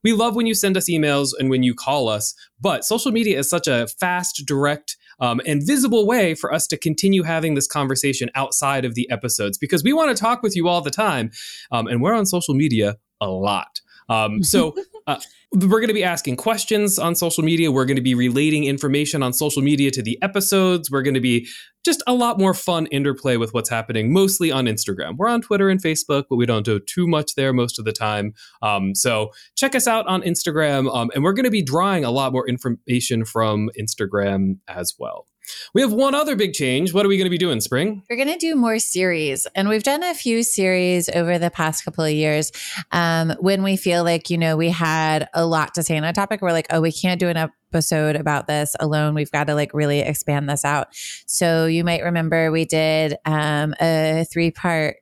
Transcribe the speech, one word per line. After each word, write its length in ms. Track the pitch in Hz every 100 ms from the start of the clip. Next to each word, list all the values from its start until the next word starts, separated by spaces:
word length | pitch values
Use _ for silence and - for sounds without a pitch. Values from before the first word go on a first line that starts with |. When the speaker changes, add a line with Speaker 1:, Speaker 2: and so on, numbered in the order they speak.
Speaker 1:
We 80 | 214
love 240 | 220 233 220
when 80 |
you 80 | 233
send 220 | 220 202 190
us 140 | 175
emails 400 | 165 151 143 139 -
and 100 | 131
when 140 | 131
you 120 | 127
call 340 | 120 - 143 117
us, 240 | 107 107 - - _
but 240 | 190 135
social 260 | - 226 269
media 280 | 226 220 139
is 100 | 139
such 180 | 175 165
a 220 | 123 113
fast, 540 | - 180 180 180 - 143
direct, 520 | 139 143 147 - - _ -
um, 200 | 127 117 -
and 180 | 147
visible 400 | 151 277 254 226
way 300 | 208 240 185
for 180 | 160 -
us 140 | 156 -
to 100 | 147
continue 460 | 165 147 196 190
having 320 | 165 160 160
this 120 | 143 139
conversation 600 | 151 135 135 143 127 120
outside 500 | 135 135 - 139 135
of 100 | 127 113
the 120 | 123
episodes 460 | 117 123 - 101 98
because 280 | - 175
we 80 | 170
wanna 220 | 302 311
talk 280 | 233 220 240
with 120 | 226 185
you 120 | 170
all 120 | 175
the 100 | 147
time. 320 | 139 214 143 113 - - - -
Um, 160 | 120 113
and 160 | 120
we're 120 | 147
on 120 | 226 190
social 280 | 180 170
media 420 | 135 151 113 104 107 _ _
a 80 | 101
lot. 520 | 92 98 98 - - _ - -
Um, 340 | 113 107 107
so, 320 | 160 196 160 233 392
Speaker 2:
<laughs> 160 | - -
Speaker 1:
uh, 140 | 143 - - _
we're 260 | 196 190 220
gonna 120 | 226
be 100 | 214
asking 340 | 180 170 - 123
questions 640 | - 214 - 214 208 196
on 160 | 170
social 300 | 170 170 165
media. 260 | 160 165 165
We're 140 | 131
gonna 160 | 131 135
be 140 | 127
relating 500 | 123 123 123 151 151
information 580 | 143 139 147 143 147 151
on 100 | 131
social 300 | 123 151 139
media 280 | 135 147 139
to 120 | 131
the 160 | 110 120
episodes. 680 | 196 196 190 196 185 180 147
We're 120 | 135
gonna 180 | 135 131
be 260 | 123 120 120 - - _
just 180 | - 320 -
a 80 |
lot 240 | 247 240 196
more 160 | 190
fun 320 | 185 - 170 160
interplay 500 | 139 143 135 135 120
with 160 | 113
what's 160 | 117 110
happening, 440 | 117 110 113 110
mostly 380 | 175 196 196 165
on 140 | 135
Instagram. 520 | 123 107 - 95 73 117
We're 120 | 214
on 140 | 233
Twitter 260 | - 202 196
and 140 | 190
Facebook, 420 | 165 156 - 143 139
but 60 | 120
we 100 | 120
don't 180 | 113
do 160 | 107 104
too 260 | - - 175
much 280 | 156 -
there 180 | - 135
most 260 | 127 120 -
of 60 |
the 80 | 110
time. 400 | 107 110 104 101 107 - _
Um, 320 | 107 101 95
so 360 | 98 123 110 107 - - -
check 180 | 269
us 120 | 269 240
out 200 | 226 196
on 160 | 185
Instagram, 680 | 175 165 - 156 151 143 131
um, 160 | 123 117
and 80 | 139
we're 120 | 156
gonna 160 | 196 254
be 120 | 214
drawing 420 | 143 147 190 185
a 60 | 131
lot 220 | 123 135
more 160 | 127 123
information 760 | 123 131 113 - 123 - 117
from 460 | 113 - 113 107 107 -
Instagram 800 | 110 - 101 101 101 98 98 95 -
as 260 | 90 90 -
well. 280 | 62 50 - _ - - -
We 60 | 202
have 100 | 262
one 220 | 214 269
other 220 | 285 302 220
big 160 | 196
change. 420 | - 135 127 180
What 100 | 175
are 40 | 202
we 100 | 196
gonna 100 | 185
be 80 | 175
doing, 240 | 180 120
Spring? 440 | - 127 190 208 -
Speaker 2:
We're 80 | 233
gonna 220 | 269 339
do 160 | 330
more 240 | 311 233 220
series. 680 | - 180 185 170 151 135 - 190
And 120 | 196
we've 140 | 220
done 200 | 240 285
a 100 | 359
few 300 | 330 - 226
series 640 | 233 - 190 185 180 180 170
over 260 | 170 170 175
the 120 | 170
past 340 | - 156 156
couple 200 | - 160
of 80 | 156
years, 400 | 151 156 151 156 - - - 170
um, 380 | 170 170 165 160 -
when 240 | 180 196
we 120 | 190 190
feel 280 | - 175
like, 260 | 170 170 -
you 80 | 170
know, 180 | 165 156
we 140 | 165
had 580 | 170 165 160 156 156 -
a 100 | -
lot 300 | 170 160 151
to 80 | 180
say 140 | 156 160
on 60 |
a 80 | 156
topic. 300 | 170 196 214
We're 100 | 185
like, 160 | 165 -
"Oh, 100 | 165
we 120 | 165
can't 260 | - 185 180
do 100 | 180
an 80 | 165
episode 800 | 160 _ _ 165 156 160 151 151
about 300 | 151 147 -
this 300 | 151 147 -
alone. 360 | 151 151 151
We've 180 | 151 147
gotta, 220 | 147 151
like, 200 | 147 147
really 240 | 151 151 143
expand 500 | 139 147 - 143 143
this 160 | 147
out." 240 | 143 147 - - - - -
So 400 | - 170 165 165
you 160 | 165
might 220 | 170 170
remember 480 | 175 170 160 165 160
we 120 | 160
did, 520 | 160 160 156 156 156 143
um, 500 | 156 156 151 147 151 147
a 440 | 165 160 156 160 165
three-part 640 | 170 170 - 180 165 151 -